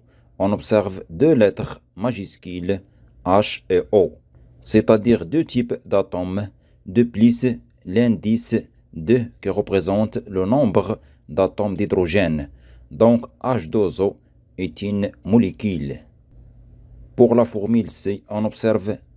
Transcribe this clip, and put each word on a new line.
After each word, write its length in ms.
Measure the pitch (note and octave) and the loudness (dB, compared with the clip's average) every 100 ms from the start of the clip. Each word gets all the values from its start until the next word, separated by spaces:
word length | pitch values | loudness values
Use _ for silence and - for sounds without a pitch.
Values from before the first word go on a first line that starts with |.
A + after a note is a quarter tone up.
| _ _ _ - | _ _ _ -4
on 140 | G2 | -2
observe 500 | G2+ - G#2+ G2 F#2+ - | -2 2 2 2 -4 -10
deux 240 | E2 D#3 | 0 4
lettres 480 | C#3+ G#2 - G#2 - _ - | 6 4 2 -8 -10 _ -6
majuscules, 840 | A#2+ G2 F#2 - F#2 F2+ F2+ F#2+ - _ _ _ F2+ | -6 -6 -10 -14 -12 -8 -4 -4 -6 _ _ _ 2
H 380 | G2 G#2+ - - | 2 2 -2 0
et 120 | F#2 - | 0 2
O. 320 | G#2 E2 - _ - - _ | 4 2 0 _ -20 -20 _
c'est-à-dire 640 | - A2 G#2+ G#2+ G#2+ A2+ E2 | 0 2 4 4 4 0 0
deux 180 | C#3+ D#3+ | -4 -2
types 300 | B2+ A#2+ - - | -2 -4 -6 -2
d'atomes. 640 | G2+ F#2+ F2+ F#2 F#2+ G#2 - _ _ - | -2 -2 -4 -6 -6 -8 -12 _ _ -4
De 160 | F#2+ | 0
plus, 440 | A#2+ G2+ A#2+ A#2 B2+ A#2+ - _ - | 0 4 4 4 0 -4 -10 _ -6
l'indice 720 | G2 A#2+ G#2 G#2+ A2+ - A2+ - _ _ E2 | 0 2 0 0 -2 0 -4 -4 _ _ -8
deux 320 | D#2+ B2 A#2 - | 0 0 0 -8
qui 80 | G2 | -6
représente 680 | F#2 G#2 F#2+ E2+ G2+ A2 - - | -4 -2 -2 0 -2 -2 -4 -6
le 180 | F#2+ F#2 | -4 0
nombre 540 | C3 B2+ G#2 G2 G#2+ _ _ - | 2 2 2 0 -4 _ _ -8
d'atomes 480 | D2+ F#2+ - G#2 F#2+ | 0 0 0 -4 -2
d'hydrogène. 720 | G2+ G2+ F2 F#2+ F2 D#2 C#2+ - - - - | -2 0 0 0 0 -2 -6 -14 -20 -20 -10
Donc, 360 | - A2+ A#2+ - _ | 2 4 4 -2 _
H 260 | A#2+ A#2+ D#2+ | -4 -4 -2
deux 320 | G#2+ F#2+ - | -2 0 0
O 160 | G2 - _ _ _ - | -2 -2 _ _ _ -10
est 240 | F#2 - | -8 -6
une 280 | G2+ G2+ G2+ - - | -6 -4 -4 -6 2
molécule. 760 | A#2 F#2+ - G#2+ E2+ C#2 C2 - _ _ - - - - - - - - - | 2 2 -2 -6 -4 -6 -10 -16 _ _ -20 -20 -20 -20 -20 -20 -20 -6 2
Pour 180 | A#2+ A#2 | 4 4
la 100 | A#2 | 0
formule 460 | G#2+ G#2 A#2 G2 | -2 -2 -2 -2
C, 340 | - G2 G2+ - | -6 -8 -8 -8
on 160 | G#2+ G#2+ | -6 -6
observe 520 | - A2 G#2+ G2 G#2 _ | -4 -2 -2 -2 -10 _